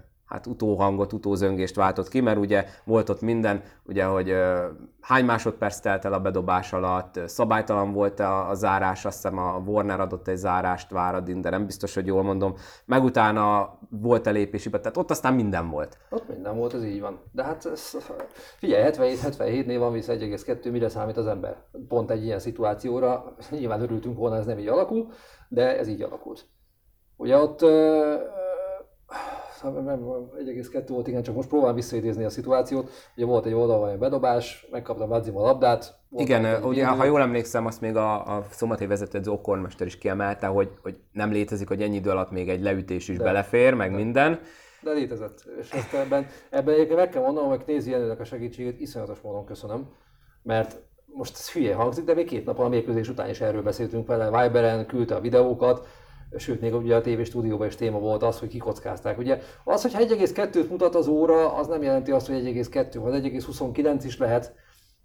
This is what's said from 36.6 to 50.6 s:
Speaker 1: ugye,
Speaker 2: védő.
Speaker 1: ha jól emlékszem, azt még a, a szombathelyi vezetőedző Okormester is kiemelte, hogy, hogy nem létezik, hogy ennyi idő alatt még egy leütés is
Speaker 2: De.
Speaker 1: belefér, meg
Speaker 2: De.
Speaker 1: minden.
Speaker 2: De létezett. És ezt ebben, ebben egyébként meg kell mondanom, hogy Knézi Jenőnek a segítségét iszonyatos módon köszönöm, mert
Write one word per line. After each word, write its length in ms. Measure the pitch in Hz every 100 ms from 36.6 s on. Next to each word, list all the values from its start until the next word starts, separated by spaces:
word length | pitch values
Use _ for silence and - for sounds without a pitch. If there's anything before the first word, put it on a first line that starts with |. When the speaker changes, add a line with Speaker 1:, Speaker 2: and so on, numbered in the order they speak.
Speaker 1:
ugye, 200 | 127 127 127
Speaker 2:
védő. 120 | 131
Speaker 1:
ha 60 |
jól 180 | 135 147
emlékszem, 440 | 127 120 117 117 113
azt 160 | 113
még 140 | 113 110
a, 420 | 107 104 - 104
a 60 | 101
szombathelyi 400 | - 113 107 101
vezetőedző 420 | 101 101 101 98
Okormester 560 | 104 - 95 90 - 90
is 100 | -
kiemelte, 500 | 101 98 101 101 98
hogy, 240 | 98 98 -
hogy 180 | 95 95 _
nem 200 | 104 104
létezik, 360 | 104 104 104 98
hogy 140 | 98
ennyi 140 | 104 101
idő 140 | 98
alatt 220 | 95 92
még 180 | 92 90
egy 120 | 92
leütés 460 | 101 95 98 90 -
is 100 | 87
Speaker 2:
De. 60 |
Speaker 1:
belefér, 500 | 92 98 101 120 127
meg 160 | 127 95
Speaker 2:
De. 40 | 101
Speaker 1:
minden. 440 | 110 123 151 165 - - - _
Speaker 2:
De 80 | 156
létezett. 520 | 151 120 110 - - - -
És 120 | -
ezt 220 | - -
ebben, 320 | 277 135 139 139 - -
ebben 240 | 139 139
egyébként 260 | 156 156 165
meg 100 | 180
kell 120 | 262
mondanom, 280 | 262 285 143
hogy 140 | 131
Knézi 280 | - 147 123
Jenőnek 280 | 127 117 110
a 40 |
segítségét 560 | - 123 117 120 123 123
iszonyatos 400 | - 117 101 101
módon 240 | 110 101 101
köszönöm, 420 | 104 101 117 139 - _ _ _ _
mert 380 | 113 110